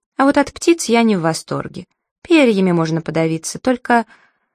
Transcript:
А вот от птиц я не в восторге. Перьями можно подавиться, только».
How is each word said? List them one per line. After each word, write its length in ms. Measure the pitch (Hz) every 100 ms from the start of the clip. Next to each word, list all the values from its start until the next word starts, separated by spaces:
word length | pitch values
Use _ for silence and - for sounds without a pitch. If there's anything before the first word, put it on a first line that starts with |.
| _ -
А 80 | 277
вот 120 | 285
от 160 | 277
птиц 320 | - - 339 -
я 180 | 233
не 120 | 226 196
в 60 |
восторге. 680 | 160 160 - 143 - - 180 _ _ _
Перьями 500 | - 330 262 196 190
можно 300 | 175 160 160
подавиться, 560 | 160 160 160 160 - -
только». 480 | - 247 - 240 226 _ _ _ _